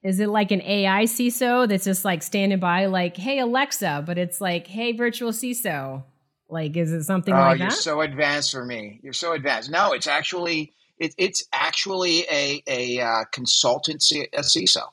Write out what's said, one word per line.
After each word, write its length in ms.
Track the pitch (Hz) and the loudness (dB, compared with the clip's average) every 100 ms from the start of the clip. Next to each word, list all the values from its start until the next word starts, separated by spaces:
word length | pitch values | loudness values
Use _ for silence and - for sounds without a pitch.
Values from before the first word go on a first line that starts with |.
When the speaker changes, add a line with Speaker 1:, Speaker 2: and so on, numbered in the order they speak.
Speaker 1:
Is 160 | 190 185 | 0 0
it 80 | 214 | 2
like 220 | 214 202 | 2 2
an 120 | 196 | 0
A 240 | - 202 190 | 0 0 2
I 160 | 190 | 4
ciso 640 | 226 226 240 240 247 247 247 | 2 2 0 2 2 4 4
that's 160 | 196 | 2
just, 200 | 190 185 | 0 0
like, 200 | 202 175 | 0 -2
standing 340 | - 202 196 190 | -2 0 2 2
by, 280 | 175 175 196 | 2 2 2
like, 300 | 185 175 175 | 2 0 -4
"Hey, 220 | 208 277 | -4 0
Alexa," 640 | 247 247 285 - 190 147 | 0 0 0 -2 -2 -2
but 140 | 151 175 | -4 -2
it's 220 | 175 - | -2 -2
like, 260 | 190 170 170 | -2 -2 -6
"Hey, 240 | 196 240 | -6 -4
virtual 380 | 233 240 233 240 | 0 -2 -2 -4
ciso." 720 | 226 254 240 208 151 135 135 135 _ _ _ _ | -4 -4 -4 -4 -4 -6 -10 -14 _ _ _ _
Like, 280 | 160 156 160 | -6 -4 0
is 160 | 165 | 0
it 120 | 165 | -2
something 280 | 151 190 180 | 0 0 4
Speaker 2:
Oh, 60 | 135 | 6
Speaker 1:
like 220 | 135 131 | 6 6
Speaker 2:
you're 80 | 185 | 2
Speaker 1:
that? 80 | - | 0
Speaker 2:
so 240 | 165 151 | 0 0
advanced 500 | 156 139 147 147 143 | -2 0 0 2 -2
for 140 | 135 | -4
me. 340 | 123 120 104 110 | -6 -8 -10 -16
You're 80 | 135 | -12
so 200 | 127 170 | -6 -4
advanced. 380 | 160 139 117 120 | -2 0 -2 0
No, 220 | 165 202 | 2 2
it's 160 | 131 - | 2 0
actually, 640 | 147 160 180 175 160 151 _ _ _ | -2 -2 -4 -2 -2 -4 _ _ _
it, 160 | 165 - | -6 0
it's 260 | 190 180 - | -2 0 -4
actually 760 | 135 151 160 196 190 175 165 175 | -2 -2 -2 -2 0 2 2 2
a, 320 | 151 143 143 - | 0 0 -4 -4
a, 340 | 127 123 123 | -4 -2 -2
uh, 240 | 120 113 113 | 0 0 -2
consultancy, 920 | - 123 - 127 123 - 151 - 151 - | -6 0 2 4 2 -2 0 0 0 -2
a 60 | - | -4
ciso 420 | 143 160 185 - - | 0 2 2 0 -2